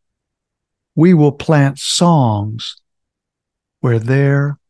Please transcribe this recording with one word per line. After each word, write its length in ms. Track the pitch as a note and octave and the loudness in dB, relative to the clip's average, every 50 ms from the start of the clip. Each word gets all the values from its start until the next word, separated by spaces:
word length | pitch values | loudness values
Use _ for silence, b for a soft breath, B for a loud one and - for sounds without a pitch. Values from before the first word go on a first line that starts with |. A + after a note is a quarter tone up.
| _ _ _ _ _ _ _ _ _ _ _ _ _ _ _ _ _ _ - | _ _ _ _ _ _ _ _ _ _ _ _ _ _ _ _ _ _ -2
We 180 | - D#3 F3+ F#3 | 2 2 4 4
will 180 | D#3+ D3 D3 | 4 2 2
plant 480 | C#3 - - - D#3+ D3 C#3 C#3 C#3 C#3 | 0 -2 -2 0 0 2 2 0 -2 -6
songs 1000 | - - - - F3+ F3 E3+ D#3 C3 A#2 G#2+ G#2 G2+ G#2 A2 A#2 - - - _ _ _ _ _ _ _ _ _ _ _ _ _ _ _ _ _ _ _ _ _ | -8 -8 -4 0 0 2 2 2 2 0 0 -2 -4 -6 -8 -10 -14 -16 -18 _ _ _ _ _ _ _ _ _ _ _ _ _ _ _ _ _ _ _ _ _
where 200 | - B2+ A#2 A2+ | -4 -2 -2 -2
there 600 | A2 A#2 C3 C3+ C#3+ C#3 C#3 C#3 C#3+ C#3+ C#3+ - _ _ | -2 -2 0 0 2 0 0 0 -2 -4 -6 -10 _ _